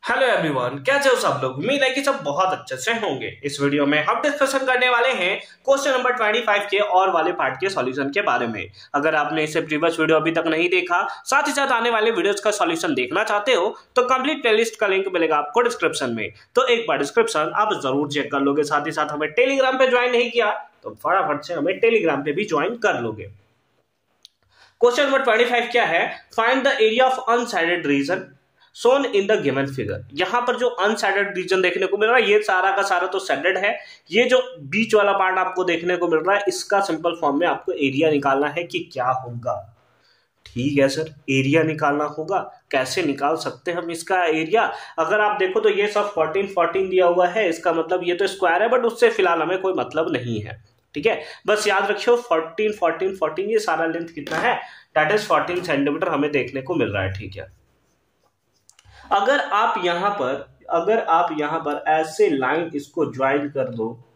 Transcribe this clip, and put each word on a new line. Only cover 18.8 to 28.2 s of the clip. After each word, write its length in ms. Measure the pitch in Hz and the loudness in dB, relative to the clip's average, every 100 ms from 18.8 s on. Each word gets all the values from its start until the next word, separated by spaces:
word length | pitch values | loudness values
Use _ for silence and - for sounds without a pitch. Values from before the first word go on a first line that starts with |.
| 156 | -2
ही 40 | |
साथ 140 | 151 151 | -4 -4
हमें 300 | 147 151 156 | -2 -4 2
Telegram 400 | 262 277 262 262 | 2 4 2 4
पे 100 | 262 | 2
ज्वाइन 220 | 247 247 | 4 2
नहीं 200 | 240 240 | 0 0
किया, 400 | 233 214 - - _ | 0 0 -2 -8 _
तो 60 | - | -16
फटाफट 540 | 110 147 185 175 143 | -8 0 2 2 -4
से 100 | - | -4
हमें 280 | 131 151 185 | -4 -2 2
Telegram 440 | 226 226 165 139 147 | 2 4 2 0 -2
पे 60 | |
भी 140 | 147 208 | -4 -2
ज्वाइन 300 | 156 165 233 | 0 -2 0
कर 260 | 208 165 | 0 0
लोगे। 300 | 117 104 92 - _ _ _ _ _ _ _ _ - _ _ _ - _ | -4 -8 -12 -18 _ _ _ _ _ _ _ _ -20 _ _ _ -20 _
Question 240 | 240 240 | 2 4
number 180 | 277 269 | 2 2
ट्वेंटी 240 | - 220 240 | 2 2 4
फ़ाइव 240 | 240 233 | 2 0
क्या 140 | 240 226 | 0 2
है? 440 | 165 214 - - - | 0 -2 -6 -10 -2
Find 240 | 226 269 | 2 2
the 120 | 262 262 | 2 2
area 280 | 220 226 | 2 4
of 340 | 262 254 - 240 | 2 2 0 0
unshaded 500 | 233 202 165 175 151 | 0 -2 0 0 0
region 280 | 143 139 185 | 0 0 -4